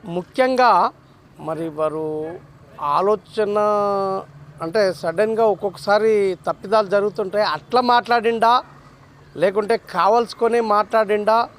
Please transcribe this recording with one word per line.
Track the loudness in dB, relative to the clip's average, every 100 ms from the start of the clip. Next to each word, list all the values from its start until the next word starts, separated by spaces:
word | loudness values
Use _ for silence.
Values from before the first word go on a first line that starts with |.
| -8 -8
ముఖ్యంగా | -8 -2 0 4 4 4 2 -4 _ _ _ -16 -10
మరి | -8 -8 -4
వారు | -4 -4 -6 -6 -8 -12 -20 -20 -20 -8 -2 0
ఆలోచన | 2 0 -4 -4 -2 0 0 0 -2 -2 -4 -6 -10 -20 -20 -12
అంటే | -4 0 0 -2
సడన్గా | -6 -2 0 2 2
ఒక్కొక్కసారి | 0 -4 -6 0 2 2 2 0 -2 -6
తప్పిదాలు | -8 -2 0 2
జరుగుతుంటాయి. | 0 0 -4 -4 -2 -2 -4
అట్లా | -2 0 4
మాట్లాడిండా | 2 2 0 0 0 2 2 0 -20 -20 -20 -20 -20 -20 -2
లేకుంటే | 0 0 -2 -2 -2
కావాల్సుకొనే | 0 2 2 0 -2 0 0 2
మాట్లాడిండా | 0 2 0 0 0 2 0 0